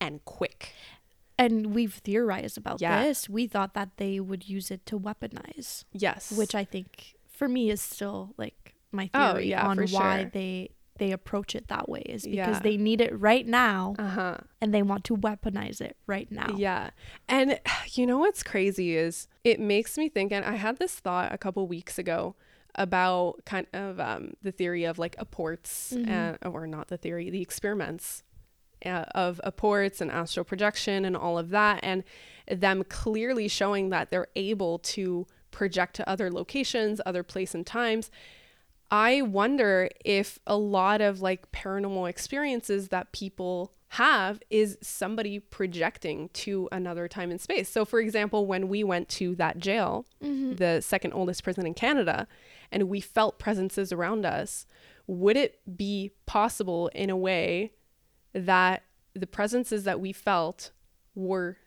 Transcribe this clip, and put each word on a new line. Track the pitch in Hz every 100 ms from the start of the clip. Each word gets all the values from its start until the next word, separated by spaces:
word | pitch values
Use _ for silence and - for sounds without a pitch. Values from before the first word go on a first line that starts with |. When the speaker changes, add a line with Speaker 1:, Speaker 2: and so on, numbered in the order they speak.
Speaker 1:
and | 165 147
quick. | - - - - - - - - _ _ _ -
Speaker 2:
And | 247 226 214
we've | 214 226
theorized | - - 208 233 190 202 -
about | 208 -
Speaker 1:
Yeah. | 180 170
Speaker 2:
this. | 277 277 -
We | 202 240
thought | 202 196
that | 202 196 -
they | 196 196
would | 190 190 190
use | 196 185
it | 185 -
to | 214
weaponize. | 196 214 226 240 - - 240 - -
Speaker 1:
Yes. | 196 196 - -
Speaker 2:
Which | 208 208
I | 214
think, | 196 190 190 - - - _
for | - 285
me, | 254 226
is | 208
still, | - - 202 202 190 -
like, | 220 - - _ _
my | 196 190
Speaker 1:
Oh, | 277 269
Speaker 2:
theory | 180 190
Speaker 1:
yeah, | 185 196
Speaker 2:
on | 196
Speaker 1:
for | 190
Speaker 2:
why | 190 190 190
Speaker 1:
sure. | 190
Speaker 2:
they, | 196 190 185 185 - _ -
they | 196
approach | 190 - 202 202
it | - -
that | 220 -
way, | - -
is | 214
because | 202 202 185 214
Speaker 1:
Yeah. |
Speaker 2:
they | 214 208
need | 214 226
it | 233 208
right | 214 240 247
now, | 240 240 196 185 202
Speaker 1:
Uh-huh. | 202 190 185 170 - -
Speaker 2:
and | 214
they | 208
want | 202 196
to | - 226
weaponize | 214 208 220 196 - 202
it | - - -
right | 196 -
now. | 214 - 196
Speaker 1:
Yeah. | 196 180 - - - - -
And | 262 269 277 -
<sighs> | - -
you | - 247
know | 254
what's | 370 392
crazy | - 202 196 190 180 160
is | 165 170 - _
it | 240 -
makes | 208 202 226 -
me | 311
think, | 202 196
and | 202 -
I |
had | 208 214 254
this | 359
thought | - 190 180 -
a | 196
couple | 196 185 185
weeks | 170 - -
ago | 180 165 170 - _ _ _ -
about | 190 185 185 180 180 -
kind | - 196 -
of, | - 196 185
um, | 131 107 - -
the | 196
theory | 185 180 175
of, | 170 165
like, | 175 -
apports, | 208 - 160 170 - - -
Speaker 2:
Mm-hmm. | 247 226
Speaker 1:
and, | 214 190 160
or | 180 175 160
not | 156 -
the | 175
theory, | 165 170 175
the | 185
experiments, | 175 - 202 208 165 165 - - - - - _ _ -
uh, | - 180 -
of | - 180 175
apports | - - 214 208 196 -
and | 160
astral | 160 170 -
projection | 175 190 208 - - 196
and | 190 180
all | 175 170
of | 170
that, | 202 208 202
and | - 185 185 - - - -
them | 185 196 190
clearly | 185 - - 220 233 254 208
showing | - 202 202 190
that | 180 -
they're | 180 - -
able | 196 214 180 170
to | - - 185 175 180 _ _
project | - 196 170 180 -
to | -
other | 190 190
locations, | 175 175 277 262 247 214 208
other | 185 180
place | 175 196 185
and | 170 175
times. | 226 233 220 220 - - - - _ _ _ -
I | 208 220 269
wonder | 254 196 214 277 214 185 185 -
if | - 196 202 - -
a | 208
lot | 208 196 190 214
of, | 208 196
like, | 190 185 -
paranormal | - 196 196 202 190 180
experiences | 180 - 277 294 247 - 202 190
that | 185 180
people | - 196 - 180 180 185 _ -
have | - 262 262 190 202 -
is | 214 214 -
somebody | - - 190 220 214 202
projecting | - - 190 170 165 - 165 147 160
to | - - 196 185
another | 185 180 170 175
time | - 175
and | 175
space. | - 381 -
So, | -
for | 214 226
example, | 220 214 208 214 202
when | 190 190
we | 202
went | 202 175 -
to | - 180 180
that | 160 170
jail, | 196 220 185 208 247 -
Speaker 2:
Mm-hmm. | 294 269 269 185
Speaker 1:
the | 180 165
second | - 190 175
oldest | - 180 180
prison | - 185 175
in |
Canada, | 170 240 294 170 - - - - - -
and | 196 190
we | 202
felt | - - 220 -
presences | - 208 190 - 190
around | 170 175 220
us, | 185 - - - - _ - - -
would | 180 196 240
it | 277 - - 180
be | 196 202 196 - -
possible | 214 220 - 190 170 175
in | - 196
a | 190
way | 185 180 170 170 214 _ _ _ _ _ _
that | 190 180 185 185 185 - _ _
the | 190 190
presences | - 208 240 247 214
that | 196 185
we | 190
felt | 196 - 185 160 - - _ _ _ _
were | - 185 190 180 185